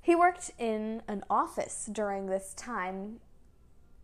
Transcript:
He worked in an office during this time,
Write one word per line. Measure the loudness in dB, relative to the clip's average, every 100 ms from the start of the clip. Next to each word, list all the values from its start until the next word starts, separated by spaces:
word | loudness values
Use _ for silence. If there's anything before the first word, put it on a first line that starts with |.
He | 6 6
worked | 6 4 -12 -4
in | -2 0 -2 -6 -6
an | -6 2
office | 2 2 -2 -4 -6 -6
during | -2 -2 -2 0
this | -2 -2
time, | -12 -6 -4 -4 -4 -8 -12 -18 -20 -20 -20 -20 -20 -20 -20